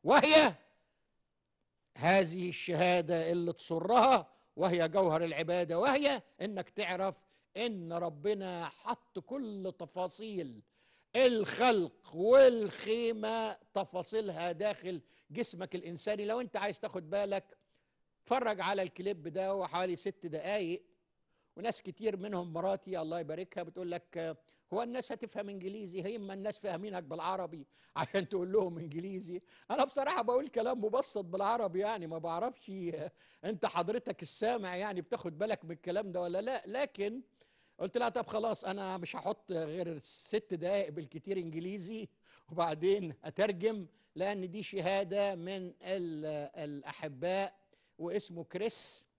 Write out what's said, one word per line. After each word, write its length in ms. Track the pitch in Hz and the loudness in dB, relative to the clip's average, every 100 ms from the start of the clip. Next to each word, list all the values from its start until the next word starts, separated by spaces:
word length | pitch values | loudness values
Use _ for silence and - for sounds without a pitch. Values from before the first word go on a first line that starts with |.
وهي 500 | 170 285 302 311 277 151 _ _ _ _ _ _ _ _ _ _ _ _ _ - | 8 8 10 10 8 2 _ _ _ _ _ _ _ _ _ _ _ _ _ 0
هذه 520 | 151 190 170 180 180 | 6 6 4 -2 -4
الشهادة 840 | 147 - 160 180 180 160 170 160 | -4 -2 4 6 4 4 0 2
اللي 200 | 175 170 | 0 0
تسرها، 760 | 165 - 165 180 247 247 233 - _ _ - | -4 -4 -2 6 8 10 8 4 _ _ 0
وهي 320 | 180 175 160 | 2 4 4
جوهر 360 | 190 185 160 | 6 6 4
العبادة، 540 | 165 147 165 180 170 165 | 2 0 0 0 2 2
وهي 440 | 254 269 285 254 - - | 4 4 4 0 -6 -8
إنك 300 | 190 196 175 | -6 -6 -8
تعرف 520 | - 180 180 190 - _ _ _ 190 | -4 -4 0 -2 -4 _ _ _ -4
إن 360 | 240 202 165 | -4 -4 -6
ربنا 760 | 170 175 147 185 202 190 175 165 | -4 -4 -2 -2 0 -2 -6 -8
حط 500 | - - - _ 190 | -8 -6 -6 _ -12
كل 540 | - 277 233 202 185 - | -8 -8 -6 -6 -8 -8
تفاصيل 840 | 165 185 180 - 220 196 143 110 _ _ _ _ _ 226 | -10 -4 -4 -4 -8 -6 -6 -10 _ _ _ _ _ 6
الخلق 1000 | 254 226 196 - 247 214 170 - - 160 | 6 6 0 4 6 6 2 -4 -12 0
والخيمة 1400 | 208 262 262 233 202 - 202 233 233 226 214 226 220 196 _ | 8 12 12 10 -2 -4 -2 0 0 0 -2 -2 -2 -6 _
تفاصيلها 760 | 196 180 180 180 220 202 160 175 | -4 -2 -4 -2 -2 -2 -2 -2
داخل 480 | 165 208 202 175 170 - _ _ | 0 -2 -2 -6 -6 -10 _ _
جسمك 440 | 165 233 175 185 | -4 -4 -6 -8
الإنساني". 500 | 180 170 175 - 208 | -8 -8 -6 -4 -2
لو 160 | 208 233 | -2 -2
أنت 160 | 240 208 | -2 -2
عايز 240 | 208 - | -2 -4
تاخد 300 | 214 185 156 | -6 -8 -4
بالك، 480 | 196 202 196 - - _ _ _ _ _ _ | -2 0 -2 -4 -20 _ _ _ _ _ _
اتفرج 380 | - 254 233 202 | -2 0 2 0
على 220 | 175 202 | 0 0
الكليب 460 | 185 - 190 180 156 | -2 -4 -4 -4 -6
ده، 200 | 160 190 | -4 -2
هو 180 | 196 165 | -2 -2
حوالي 300 | 170 185 175 | 0 0 -2
ست 300 | 196 - 170 | -4 -6 -8
دقايق، 560 | 151 165 208 170 180 _ _ _ _ _ _ _ - | -6 -2 -2 -2 -4 _ _ _ _ _ _ _ -6
وناس 260 | 226 - | -6 -4
كتير 340 | - - 220 196 | -10 -4 -4 -2
منهم 360 | 208 185 175 | -4 -4 -4
مراتي 460 | 156 185 196 - 180 | -2 0 -2 -4 -6
الله 200 | 156 170 | -4 -4
يباركها 420 | 156 156 185 190 | -4 -8 -8 -8
بتقول 280 | 170 180 180 | -8 -8 -6
لك: 460 | 170 _ 170 165 151 _ _ _ | -6 _ -6 -6 -8 _ _ _
"هو 100 | 196 | -4
الناس 300 | 240 247 240 | -2 -6 -6
هتفهم 360 | 233 233 214 202 | -10 -8 -6 -6
إنجليزي؟ 540 | 196 185 214 196 180 | -8 -8 -8 -8 -6
هي 140 | 180 226 | -6 -6
إما 180 | 196 | -8
الناس 240 | 196 208 208 | -6 -6 -6
فاهمينك 440 | 208 170 208 180 | -6 -6 -6 -8
بالعربي 640 | 147 160 165 190 175 165 135 _ _ - | -8 -4 -2 -2 -6 -10 -16 _ _ -6
عشان 320 | - 196 175 | 0 0 0
تقول 240 | 196 180 | -4 2
لهم 260 | 208 190 170 | 2 2 -4
إنجليزي؟" 600 | 165 156 190 185 165 175 _ - - | -8 -8 -6 -8 -8 -12 _ -20 -4
أنا 140 | 269 | 0
بصراحة 380 | 269 - 269 359 | 2 2 0 0
بقول 260 | 226 247 294 | 2 2 0
كلام 360 | 226 226 254 | -2 0 0
مبسط 400 | 214 240 - 208 | 0 0 -2 -6
بالعربي، 540 | 175 190 196 233 202 180 | -4 -2 0 2 0 0
يعني 260 | 208 220 165 | -2 -2 -6
ما 120 | 165 | -6
بعرفش 540 | 165 165 240 254 - 190 170 160 151 _ - _ | -4 -2 -2 -4 -12 -6 -6 -6 -8 _ -20 _
أنت 220 | 185 208 214 | -6 -2 0
حضرتك 560 | 170 175 233 - - | 0 0 -2 -4 -8
السامع 540 | 160 - 190 240 190 180 | -10 -2 0 0 -4 -4
يعني 240 | 208 185 | -4 -6
بتاخد 380 | 156 226 180 156 | -4 -6 -6 -4
بالك 260 | 220 202 | -2 -2
من 60 | 165 | -6
الكلام 420 | 170 175 185 202 | -10 -2 -2 -2
ده 80 | 175 | -4
ولا 200 | 175 185 | -2 -2
لا، 220 | 226 254 185 | -2 -6 -4
لكن 540 | 240 285 - 202 240 - _ _ _ _ - | -4 -4 -2 -4 -4 -14 _ _ _ _ -8
قلت 180 | 190 240 | -2 0
لها: 100 | 233 | 0
"طب 180 | 240 - | 0 -2
خلاص، 380 | 214 226 208 | -2 -2 -2
أنا 320 | 196 196 190 185 | -4 -6 -6 -6
مش 200 | 175 - | -6 -4
هحط 360 | - 214 - | -4 -4 -4
غير 480 | 170 156 170 170 156 | -4 -2 -4 -6 -6
ست 520 | - - - 214 220 | -10 -16 -2 -2 -2
دقايق 340 | 175 170 202 175 | -4 0 0 0
بالكتير 480 | 151 147 156 190 190 | -6 -10 -12 -4 -4
إنجليزي 680 | 165 160 175 202 175 220 208 _ _ - - | -4 -6 -6 -6 -8 -10 -10 _ _ -20 -10
وبعدين 600 | 160 170 156 180 202 175 - | -2 0 2 2 2 0 -8
أترجم"، 600 | 151 170 208 180 214 220 170 _ _ | -10 0 0 2 -2 -2 -10 _ _
لأن 360 | 151 190 202 185 | -4 -2 -2 -6
دي 120 | 196 | -8
شهادة 720 | - 196 170 196 190 202 202 | -6 -2 0 0 0 0 0
من 380 | 180 175 196 180 - | -2 -6 -6 -8 -12
ال-، 680 | 180 190 170 156 156 151 143 - | -6 -4 -4 -6 -6 -6 -6 -8
الأحباء، 880 | 151 143 135 - 156 131 170 190 196 - _ _ _ - | -8 -8 -12 -10 -10 -4 -2 0 -2 -8 _ _ _ -10
واسمه 460 | 170 202 202 170 | -4 -4 -6 -12
كريس 640 | - 180 220 - - - - | -8 -4 -4 -4 -8 -12 -20